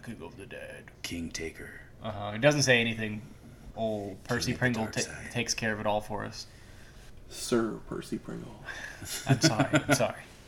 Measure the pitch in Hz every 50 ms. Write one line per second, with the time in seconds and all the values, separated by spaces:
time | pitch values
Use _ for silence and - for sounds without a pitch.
0 | - 120 110 92 80 85 - - 98 - 73 - 71 - - - - - - -
1 | - - 90 85 82 82 - - 82 80 - - - - - - - - - -
2 | - 110 104 101 104 104 104 110 123 147 147 147 139 - 127 120 117 117 110 107
3 | 110 107 107 107 - - - - - - - - - - - 107 113 110 110 104
4 | 98 101 95 - - - 120 117 - 123 123 - 127 127 120 113 110 104 - 123
5 | 107 - - - - - - 117 117 - - - 117 110 110 104 107 107 104 107
6 | - - 107 101 104 110 - - - - - - - - - - - - - -
7 | - - - - - - - - - - 127 117 113 110 - - - - - -
8 | - - - - - - - - - - - - - - - - - - - -
9 | - - - - - - 135 - - 156 120 107 143 - - 151 - - 143 -
10 | 120 98 - - - - - - -